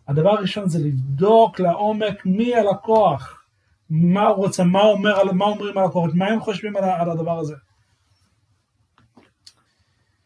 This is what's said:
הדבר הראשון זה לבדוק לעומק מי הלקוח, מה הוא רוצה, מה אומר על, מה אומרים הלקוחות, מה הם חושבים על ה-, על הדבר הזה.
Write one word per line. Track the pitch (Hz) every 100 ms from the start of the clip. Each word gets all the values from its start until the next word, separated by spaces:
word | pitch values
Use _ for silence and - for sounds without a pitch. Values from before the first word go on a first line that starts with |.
| -
הדבר | 143 180
הראשון | 214 190 214 190
זה | 160
לבדוק | 147 131 135 139 196 226 226 -
לעומק | 180 170 208 214 214 196 190
מי | 190 240 240
הלקוח, | 202 185 - 220 190 135 - - _ _ _ _ -
מה | 160 175 196 220
הוא | 196
רוצה, | 196 -
מה | 180 190
אומר | 214 196 208 196
על, | 190
מה | 185 208
אומרים | 208 202 196
הלקוחות, | 185 180 165
מה | 170 196
הם | 220
חושבים | 220 190 214 202
על |
ה-, | 190 175
על | 170
הדבר | 165 165 165
הזה. | 151 147 _ _ _ _ _ _ _ _ _ _ _ _ _ _ _ _ _ _ - _ _ _ _ _ _ _